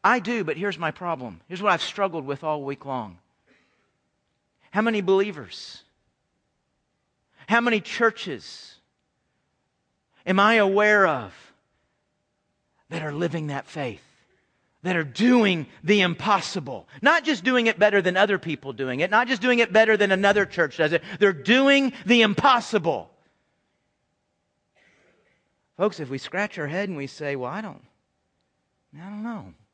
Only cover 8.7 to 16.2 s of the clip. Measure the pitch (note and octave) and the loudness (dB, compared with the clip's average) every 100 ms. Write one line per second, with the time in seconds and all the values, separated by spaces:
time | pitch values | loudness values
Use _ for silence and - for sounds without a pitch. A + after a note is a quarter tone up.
8.7 | - _ _ _ _ _ _ _ _ _ | -20 _ _ _ _ _ _ _ _ _
9.7 | _ _ _ _ _ - F#3+ G#3 A3+ G3 | _ _ _ _ _ -2 2 4 4 4
10.7 | G3 G#3+ G#3+ F#3 C3+ G2+ - - _ _ | 4 4 4 4 2 -6 -16 -20 _ _
11.7 | _ _ _ _ _ _ _ _ _ _ | _ _ _ _ _ _ _ _ _ _
12.7 | _ _ E3 D#3 D3 E3+ E3 D3+ C#3 - | _ _ -10 -8 -4 -4 -4 -6 -8 -10
13.7 | D#3+ C3 G#2+ _ _ _ _ _ _ _ | -8 -8 -8 _ _ _ _ _ _ _
14.7 | _ F3 F3 D3 A#2+ A#3 B3 G#3 F3 C#3+ | _ -4 -4 -4 0 4 4 4 0 -6
15.7 | - D3+ G#3 F3+ E3+ | -8 0 2 2 0